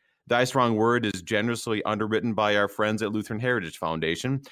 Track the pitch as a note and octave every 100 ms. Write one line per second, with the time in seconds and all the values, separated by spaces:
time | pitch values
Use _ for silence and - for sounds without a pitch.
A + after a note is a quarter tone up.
0 | _ _ - A#2+ B2+ C3+ A#2+ G#2+ A2+ A#2+
1 | A2 F#2+ E2+ G#2+ A#2 A#2 - G#2+ - G#2
2 | G#2+ C#3 A#2+ G#2 G#2 G#2 G2+ - G#2+ A2
3 | G#2 G#2+ G#2 A2 B2 B2 E2 - E2 E2
4 | D#2+ E2+ B2 C3+ -